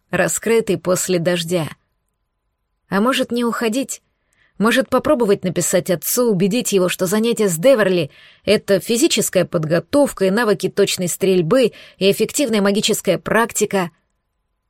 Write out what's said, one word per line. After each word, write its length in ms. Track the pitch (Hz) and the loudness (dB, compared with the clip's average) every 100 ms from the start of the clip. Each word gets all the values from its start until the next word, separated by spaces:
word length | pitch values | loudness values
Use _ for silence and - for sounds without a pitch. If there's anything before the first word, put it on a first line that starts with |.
| _ | _
раскрытый 680 | 180 175 - - 226 220 170 | -2 -2 -2 0 0 0 -2
после 400 | - 180 - 180 | -2 -2 0 -2
дождя. 500 | 170 175 165 180 147 - _ _ _ _ _ _ _ _ _ _ _ | 0 -2 -2 -4 -4 -8 _ _ _ _ _ _ _ _ _ _ _
А 120 | - | -2
может, 300 | 226 269 262 | 0 0 -2
не 140 | 240 | -2
уходить? 580 | 240 220 233 226 254 - _ _ _ _ _ - | -4 -2 -2 -2 -6 -10 _ _ _ _ _ -2
Может, 300 | 208 254 - | 0 2 0
попробовать 560 | 254 254 302 226 202 | -2 0 0 2 0
написать 460 | 185 165 170 185 175 | -2 -4 -2 -2 0
отцу, 400 | 175 - - 240 | -4 -2 -2 0
убедить 420 | 196 202 226 - | 0 0 0 0
его, 160 | 196 180 | 0 0
что 180 | - 180 | 0 -2
занятия 420 | 214 226 220 208 | 0 0 0 -2
с 80 | 160 | 2
Деверли — 540 | 208 262 196 180 147 - - _ | 4 4 4 0 -2 -8 -20 _
это 360 | - 175 - 196 | 0 0 2 0
физическая 640 | - 233 311 - - 185 | 0 0 0 0 0 0
подготовка 840 | 175 175 156 165 - 285 277 - 190 | 0 -2 -2 -2 0 2 2 0 0
и 40 | |
навыки 380 | 196 226 196 180 | 0 0 0 0
точной 400 | - 196 - 180 | 0 0 0 -6
стрельбы 640 | - 190 185 160 254 233 - - _ | -2 0 2 2 2 2 -2 -16 _
и 140 | 190 | 0
эффективная 500 | - 220 - 277 214 | 0 -2 0 0 0
магическая 580 | 196 202 - 202 - 170 | 0 0 0 -2 0 -2
практика? 720 | - 214 226 - 208 196 170 - _ _ _ _ _ _ _ | 0 0 0 -2 -2 -2 -4 -8 _ _ _ _ _ _ _